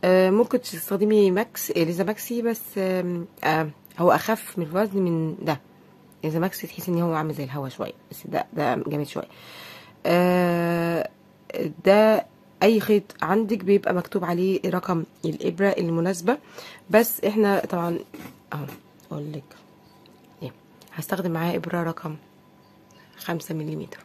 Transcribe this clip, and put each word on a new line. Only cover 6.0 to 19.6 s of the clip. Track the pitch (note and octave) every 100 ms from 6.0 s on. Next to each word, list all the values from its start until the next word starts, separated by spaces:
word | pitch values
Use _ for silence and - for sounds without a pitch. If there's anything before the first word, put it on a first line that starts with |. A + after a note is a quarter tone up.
| - _
ليزا | D#3 D#3+
Max | F#3 - G#3
تحسي | - E3
إن | E3+
هو | E3+
عامل | D#3+ D#3
زي | C#3
الهوا | C3+ C#3+ C3
شوية، | - - - _
بس | - -
ده، | - -
ده | - - B2 -
جامد | D3 C#3+
شوية. | - - - - - - - - - -
آه، | F3 F3+ F3+ F3 E3+ E3+ E3+ E3+ E3+ - _ _ _ _ - E3 - -
ده | G3+ A3 G#3+ - _ _ _
أي | G#3 A3
خيط | G3+ G#3 - -
عندك | D#3 G3 G#3+ G#3+
بيبقى | F#3 G3+ -
مكتوب | F3+ E3+ G3+ F3
عليه | F3 F#3 F#3+ F#3
رقم | F3+ - E3+ D#3+ _ E3
الإبرة | D#3 F3 E3+ G3
المناسبة، | - E3+ E3 E3+ F3+ F3 D4 - - - - -
بس | G3+ A#3 -
إحنا | G3+ G#3+ G3+ G3 -
طبعا | F3+ E3+ E3+ - - - - _
أهو | D3 C#3 - _ _ -
أقول | D3+ D3
لك | D3+ C3+ -